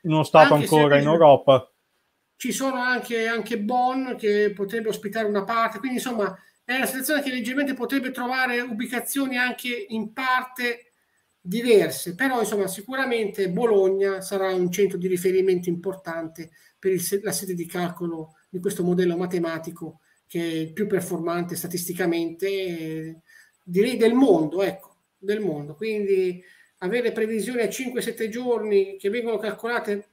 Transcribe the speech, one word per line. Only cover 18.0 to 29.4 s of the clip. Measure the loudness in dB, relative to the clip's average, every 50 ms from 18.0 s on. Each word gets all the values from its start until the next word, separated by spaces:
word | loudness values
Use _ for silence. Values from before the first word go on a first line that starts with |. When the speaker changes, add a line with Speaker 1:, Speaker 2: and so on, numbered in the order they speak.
| -8 -6 -6 -8 -10 -14 _ _ _ _
Speaker 2:
di | -12 -6
questo | -4 -4 -2 0 0
modello | 2 2 2 2 2 0
matematico | -2 -4 -4 -2 -2 -2 -2 -4 -6 -8 -10 -12 -12 -14 -14 -14 _ _ _ _ _ _
che | _ -6 -4
è | -4 -2 -4
il | -4 -6 -6
più | -4 -4 -2
performante | 0 0 -2 -2 -4 -6 -4 -4 -2 -2 -2 -4 -4 -6
statisticamente, | -8 -8 -6 -6 -6 -6 -6 -4 -2 0 0 0 0 -2 -4 -6 -6 -4
eh, | -4 -2 -4 -4 -6 -6 -6 -6 -8 -8 -8 -8 -10 -14 -16 _ _ -20 -20 -20 _ _ _ _
direi | -2 2 2 2 2 2
del | 4 4 4 6
mondo, | 6 6 6 6 4 2 0 0 -2
ecco, | -2 -2 -2 -8 -18 _ _ _ _ _ _ _
del | -4 -4 -4 -2
mondo. | -2 -4 -4 -4 -8 -12 -12
Quindi | -8 -6 -4 -2 -2 0 0 2 2 2 0 -4 -6 -14 -20 -20 _ -20 _ _ _
avere | -6 -2 -2 0 0 0
previsioni | 0 0 -2 -2 0 -2 -2 -2 -2 -2
a | -2 -2
cinque, | -2 -4 -8 -4 -4 -4
sette | -4 -4 -6 -6 -6 -6
giorni | -6 -6 -2 -2 -2 -2 0 2 2 2 2 2 -6
che | -6 -4 -2
vengono | -2 -2 -2 -2 -4
calcolate | -2